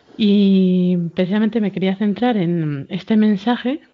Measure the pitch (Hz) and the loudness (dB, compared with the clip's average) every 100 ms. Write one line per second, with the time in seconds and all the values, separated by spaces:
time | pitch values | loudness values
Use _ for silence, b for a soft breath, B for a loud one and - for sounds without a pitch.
0 | _ - 214 202 196 190 185 185 180 180 | _ -2 2 4 4 4 4 2 2 0
1 | 170 - 180 208 220 220 202 190 190 190 | -2 -4 -2 0 0 0 -4 -2 -4 -2
2 | 214 196 247 220 170 175 156 143 139 175 | -2 0 -2 0 -2 -2 -2 -6 -8 -10
3 | - 220 214 202 - 240 240 302 - | -2 2 2 0 -2 -2 -4 -6 -10